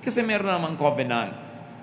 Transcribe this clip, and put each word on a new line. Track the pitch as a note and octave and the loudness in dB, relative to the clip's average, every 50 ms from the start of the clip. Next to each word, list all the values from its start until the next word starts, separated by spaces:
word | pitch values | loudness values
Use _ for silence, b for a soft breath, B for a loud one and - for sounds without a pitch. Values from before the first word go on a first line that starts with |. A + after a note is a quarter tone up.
| - | -4
Kasi | B3+ A3 A#3+ A#3 A3 | 0 0 2 2 2
meron | G#3+ G3+ G3 G3 | 2 2 2 2
namang | F#3 F3 E3+ D#3+ E3 | 2 2 0 0 0
covenant | - D3 D3 C#3+ C3 C3 B2 A#2+ A#2 A2+ G2 - - - - - - - - - - | 2 2 2 4 2 2 2 0 0 0 -2 -4 -10 -12 -14 -14 -14 -16 -16 -16 -16